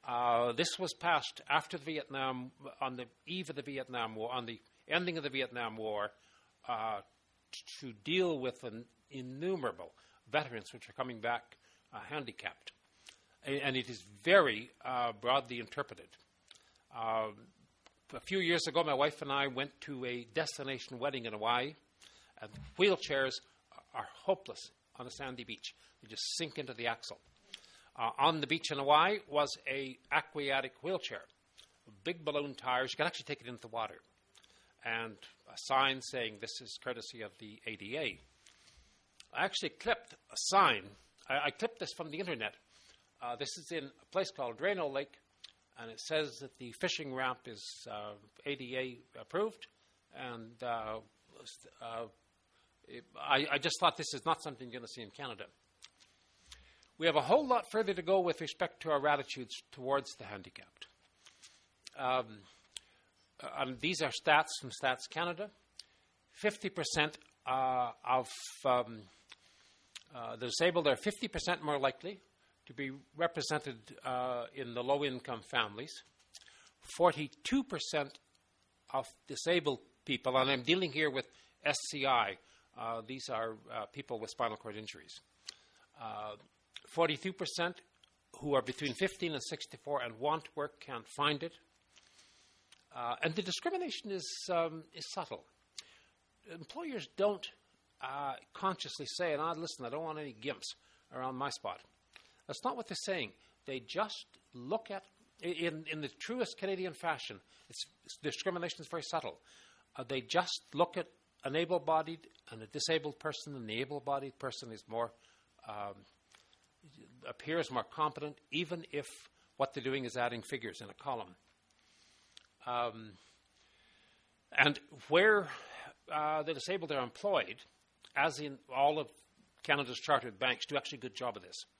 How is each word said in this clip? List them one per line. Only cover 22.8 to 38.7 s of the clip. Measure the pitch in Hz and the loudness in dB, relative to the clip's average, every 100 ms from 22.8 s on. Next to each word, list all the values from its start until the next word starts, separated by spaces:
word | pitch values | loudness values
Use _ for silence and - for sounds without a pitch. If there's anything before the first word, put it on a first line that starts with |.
| 202 180 - 139 135 - - _ _ - _ | 6 6 2 2 2 0 -12 _ _ -20 _
are | 123 107 - | -8 -8 -6
hopeless | - 190 - 107 - _ _ - | 0 0 0 -14 -14 _ _ -14
on | 123 | -12
a | |
sandy | - 135 123 | -8 -8 -8
beach. | 110 110 - - - _ | -10 -10 -10 -14 -20 _
They | 107 | -14
just | 110 - - | -8 -6 -4
sink | 160 - | -4 -6
into | 131 | -8
the | 117 117 | -2 -2
axle. | 113 - - _ _ _ - - - - - | -2 -6 -14 _ _ _ -20 -20 -20 -16 -2
Uh, | 113 120 | 0 6
on | 147 160 | 6 6
the | 143 | 2
beach | 160 - | 0 0
in | 143 | 0
Hawaii | 139 151 180 208 - | 8 8 8 4 2
was | 147 147 - - | 2 2 0 -4
a | 135 135 127 _ | -4 -4 -8 _
aquatic | 151 - 151 139 135 131 - | 2 2 -4 2 2 0 -6
wheelchair, | 165 185 - 101 - _ _ - - _ - 104 - | -2 -2 -4 -10 -12 _ _ -20 -20 _ -20 -8 -6
big | 175 | -2
balloon | 151 147 143 127 | 0 0 -2 -4
tires. | 127 127 131 | 2 2 2
You | - | 2
can | 156 | 0
actually | - - | 0 -8
take | 147 | -8
it | 120 | -8
into | 120 | -12
the | 117 | -6
water. | 113 107 85 _ _ _ - _ _ _ _ 117 | -4 -4 -6 _ _ _ -20 _ _ _ _ -4
And | 113 113 104 - - - | -2 -4 -10 -18 -20 -16
a | - | -12
sign | - 131 135 131 | 2 6 6 2
saying, | - 131 113 107 | -2 -2 -4 -4
"This | 113 - | -8 -8
is | 110 - | -10 -10
courtesy | - 120 107 113 | -6 -6 -8 -10
of | 104 - | -12 -12
the | 107 107 - | -18 -12 -10
A | 107 | -10
D | 101 135 | -6 -2
A." | 143 90 - _ - _ - | -2 -4 -16 _ -20 _ -20